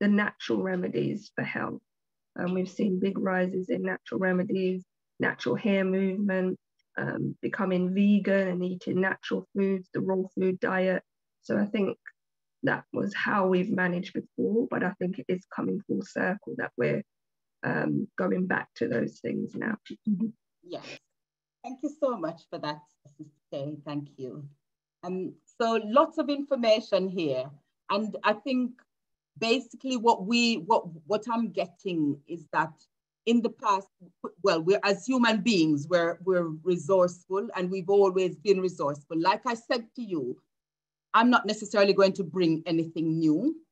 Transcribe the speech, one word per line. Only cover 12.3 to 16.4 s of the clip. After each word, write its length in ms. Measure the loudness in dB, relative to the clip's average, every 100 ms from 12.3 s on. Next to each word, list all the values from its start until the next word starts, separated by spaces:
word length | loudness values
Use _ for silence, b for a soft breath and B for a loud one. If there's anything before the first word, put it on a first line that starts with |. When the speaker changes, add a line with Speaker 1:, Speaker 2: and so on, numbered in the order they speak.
| _ _ -4
Speaker 1:
that 220 | -2 -2 -4
was 220 | -4 -4
how 320 | -4 -2 0 2
we've 240 | 2 2
managed 420 | 0 0 -2 -4
before, 560 | -10 -10 -4 0 0 0
but 120 | -2
I 80 | -2 -2
think 200 | -6 -6
it 80 | -4
is 180 | -6 -6
coming 260 | -6 -4 -4 -4
full 160 | -6
circle 520 | -4 -4 -2 -4